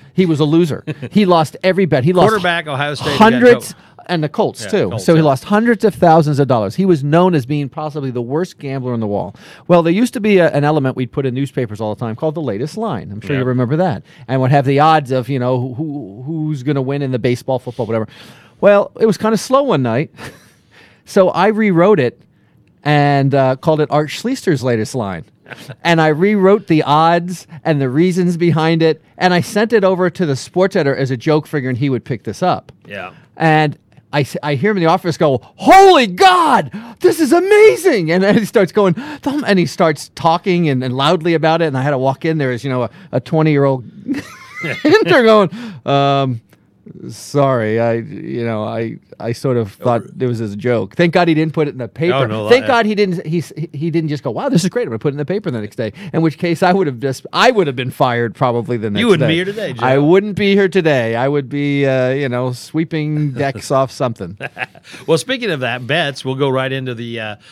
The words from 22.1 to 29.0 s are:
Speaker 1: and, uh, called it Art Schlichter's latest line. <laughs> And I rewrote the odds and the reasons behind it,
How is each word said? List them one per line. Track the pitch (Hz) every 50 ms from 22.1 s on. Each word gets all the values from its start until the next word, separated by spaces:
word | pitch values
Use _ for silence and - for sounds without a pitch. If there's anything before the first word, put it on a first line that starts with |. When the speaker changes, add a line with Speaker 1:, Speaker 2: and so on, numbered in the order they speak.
| - _ _ _ _ _ _ _ _ _ _ _ _ _ -
Speaker 1:
and, | 143 151 147 143 143 143 139 135 139 135
uh, | 139 135 131 131
called | 135 - 165 156 151
it | 151 -
Art | 143 151 151 143
Schlichter's | - - - 233 269 - - 196 156 123 117
latest | 127 120 110 107 - -
line. | 131 110 98 92 80 - _ _ _ _
<laughs> | - - - - - - _ -
And | 165 170 165
I | 156
rewrote | 156 151 147 180 208 214 202 185 190 202 180 139
the | - 165 156 147
odds | - 147 151 160 165 175 175 170 180 180 - - - 170 143 -
and | - 156 143
the | 135 127
reasons | 123 151 180 185 170 185 180 175 175
behind | 160 175 170 147 165 156 160 165 160
it, | 165 160 151 -